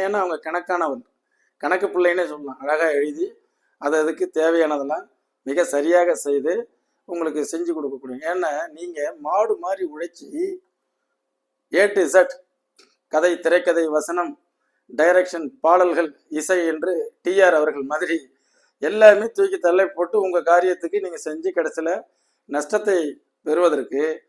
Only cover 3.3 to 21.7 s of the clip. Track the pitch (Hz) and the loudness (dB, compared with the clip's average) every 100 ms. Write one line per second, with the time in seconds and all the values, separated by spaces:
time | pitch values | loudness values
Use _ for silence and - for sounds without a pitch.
3.3 | - _ _ _ _ 147 156 156 156 180 | -8 _ _ _ _ 0 0 0 -2 -4
4.3 | 156 160 165 156 147 139 165 - _ _ | 0 2 2 2 -2 -4 -8 -10 _ _
5.3 | _ 131 147 170 143 156 175 175 156 143 | _ -4 -2 0 0 4 4 4 0 -2
6.3 | 143 143 208 240 _ _ _ - 170 160 | -2 -2 -4 -6 _ _ _ -12 -6 -4
7.3 | 147 143 165 170 156 143 131 127 127 156 | -4 -6 -6 -6 -6 -6 -8 -12 -10 -6
8.3 | 180 165 143 170 151 175 160 147 170 147 | -4 -4 -4 -8 -12 -12 -8 -8 -8 -4
9.3 | 190 220 175 175 190 175 214 175 - - | -2 0 -2 -6 -6 -6 -8 -12 -12 -12
10.3 | 294 381 370 _ _ _ _ _ _ _ | -8 -6 -8 _ _ _ _ _ _ _
11.3 | _ _ _ _ 160 202 202 160 180 180 | _ _ _ _ 2 2 2 2 4 4
12.3 | - _ _ _ _ _ _ _ 151 175 | -2 _ _ _ _ _ _ _ 0 0
13.3 | 170 160 175 175 165 160 151 151 175 165 | 0 0 2 2 0 0 -2 -2 -4 -6
14.3 | 147 _ _ _ _ _ 120 165 180 180 | -10 _ _ _ _ _ 0 2 4 0
15.3 | 165 147 - 160 180 180 160 160 - _ | -4 -10 -2 2 4 4 0 -2 -6 _
16.3 | 151 151 180 165 156 170 170 - - 175 | -6 -2 0 0 -2 -2 -4 -6 -8 -2
17.3 | 196 185 156 151 143 135 156 165 165 139 | 4 4 4 2 -2 -6 -4 -4 -4 -6
18.3 | _ _ _ _ _ 151 208 214 202 226 | _ _ _ _ _ -4 8 8 8 4
19.3 | - 196 185 175 180 190 - 175 214 190 | 0 -2 0 2 4 2 -2 -2 0 0
20.3 | 175 160 175 185 175 170 202 190 160 160 | 0 4 4 4 0 -4 -6 -6 -8 -10
21.3 | 160 180 175 156 | -6 -4 -2 -2